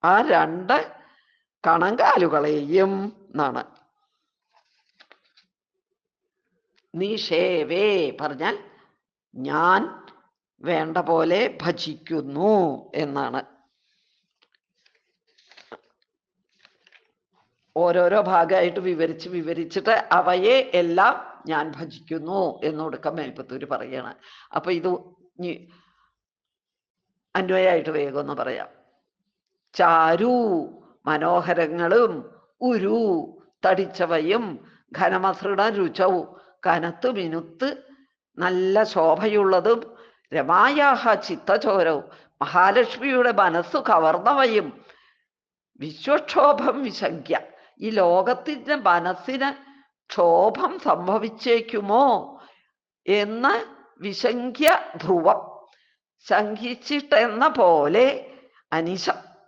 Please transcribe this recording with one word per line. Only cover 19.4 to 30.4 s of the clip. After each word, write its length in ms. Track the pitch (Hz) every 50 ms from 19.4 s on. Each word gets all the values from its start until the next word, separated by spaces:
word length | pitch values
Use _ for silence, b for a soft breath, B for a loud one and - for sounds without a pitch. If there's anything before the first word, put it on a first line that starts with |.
| 156 156 170 160 165 165 - 190 190 214 226 - - - - 180
അവയെ 380 | 185 180 180 185 185 220 254 269 262 262 - 180
എല്ലാം 340 | 175 170 170 180 196 240 247 - - - - - - 160
ഞാൻ 140 | 160 147 151 160 143
ഭജിക്കുന്നു 640 | 143 165 165 - - - _ 160 160 151 165 190 196 185 156 - - -
എന്നൊടുക്കം 480 | 151 156 151 160 156 135 - - 151 151 165
മേൽപ്പത്തൂര് 480 | 147 127 - - 131 - 127 131 143 143
പറയാണ്. 420 | 139 - - 123 131 127 127 120 - B B B B B B B -
അപ്പൊ 120 | 160 151 180 185 170
ഇത് 100 | 160 185 180 175 - - _ _ _ _ _
ഇനി 160 | - 180 175 160 - - b b b b b b b b b b _ _ _ _ _ _ _ _ _ _ _ _ _ _ _ _ _ _ _ _ _ _ _ _
അന്വയമായിട്ട് 560 | 185 190 180 185 185 185 185 175 165 151 160 156
വേഗം 240 | 147 143 143 131 143 143
ഒന്ന് 120 | 143 143 -
പറയാം. 280 | 123 127 127 - - - _ _ _ _ _ _ _ _ _ _ _ _ _ _ _ _ _ _ _ _ _
ചാരു 600 | - 180 170 165 165 160 160 170 175 214 240 247 247